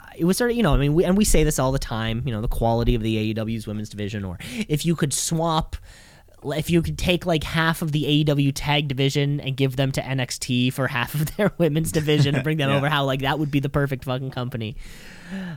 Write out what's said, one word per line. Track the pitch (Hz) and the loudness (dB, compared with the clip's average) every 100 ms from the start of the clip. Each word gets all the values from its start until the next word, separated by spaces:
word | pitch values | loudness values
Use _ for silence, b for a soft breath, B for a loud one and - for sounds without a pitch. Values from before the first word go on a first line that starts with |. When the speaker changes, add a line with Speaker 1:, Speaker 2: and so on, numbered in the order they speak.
| - - | -16 0
Speaker 1:
it | 170 | 2
was | 185 | 2
sort | 240 | 2
of, | 240 | 2
you | |
know, | 180 | 4
I | 131 | 4
mean, | 143 | 4
we, | 156 | 4
and | 180 196 | 4 4
we | |
say | 214 165 | 4 6
this | 151 147 | 4 2
all | 131 | 0
the | 135 | 0
time, | - 113 113 113 | -2 -4 -2 -2
you | 131 | -2
know, | 107 | -2
the | 113 | -2
quality | 110 113 117 117 | 0 2 2 2
of | 120 | 2
the | 110 110 | 2 0
A | |
E | 107 | 0
W's | 107 110 113 107 | -2 -4 -6 -6
women's | 107 107 | -8 -8
division, | 104 101 107 | -6 -6 -6
or | 95 87 226 247 - | -6 -8 -8 -8 -2
if | 151 165 | -2 0
you | |
could | 165 147 | 0 0
swap, | - - 165 165 160 160 - B B B B B - | -2 -2 0 0 0 -2 -6 B B B B B -12
if | 139 151 151 | -6 -4 2
you | 170 | 2
could | 156 151 | 2 0
take, | - 175 180 | 0 2 2
like, | 165 | 0
half | - 165 160 165 | 0 0 0 0
of | 165 | -2
the | 151 139 | 0 2
A | |
E | 147 | 4
W | 156 143 139 | 4 4 2
tag | 135 151 147 151 | 0 0 0 0
division | 131 139 147 143 143 | 0 0 2 0 -2
and | 135 131 | -4 0
give | 135 | 0
them | 127 135 | 2 0
to | 139 - | -2 -2
N | 131 | -2
X | 123 - | -2 -4
T | - 123 127 | -2 2 2
for | 127 127 | 0 -2
half | 135 120 147 | -2 -2 -2
of | 156 - | -4 0
their | 202 | 0
<laughs> | - | 2
women's | 170 147 160 | 0 2 0
division | 160 151 151 143 147 | 0 2 2 2 2
and | |
bring | 147 156 | 0 0
them | 139 | 0
Speaker 2:
<laughs> | |
Yeah. | 139 | 0
Speaker 1:
over, | 139 | 2
how, | 147 | 0
like, | 139 135 | 0 0
that | 135 147 | 0 0
would | 151 | 0
be | 143 | 0
the | 139 | 0
perfect | 147 139 131 | 0 0 -2
fucking | 139 127 131 | -4 -6 -6
company. | 131 123 120 110 127 B B B B 175 190 185 | -6 -6 -6 -6 -8 B B B B -12 -10 -8